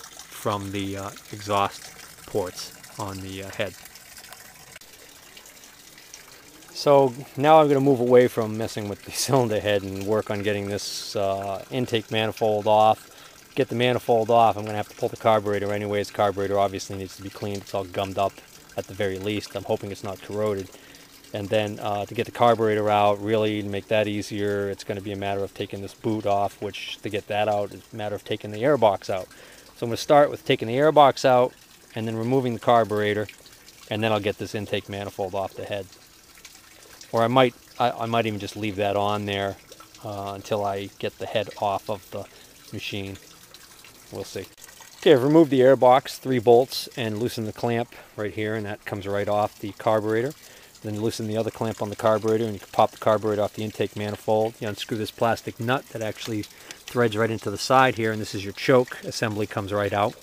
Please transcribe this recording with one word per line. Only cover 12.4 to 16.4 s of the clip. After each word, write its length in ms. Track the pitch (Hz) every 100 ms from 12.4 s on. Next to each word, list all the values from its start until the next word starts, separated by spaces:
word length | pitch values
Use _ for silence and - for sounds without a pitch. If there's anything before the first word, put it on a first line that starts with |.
| 110 107 107
off. 380 | 107 110 107 - - - - - -
Get 120 | 131
the 80 | 120
manifold 540 | 123 120 - 113 110
off, 260 | 117 113 101
I'm 80 |
gonna 140 | 107 104
have 100 | 104
to 80 | -
pull 140 | 117
the 80 | 113
carburetor 560 | 117 110 101 101 101
anyways. 360 | 104 104 101 98
Carburetor 480 | - 104 98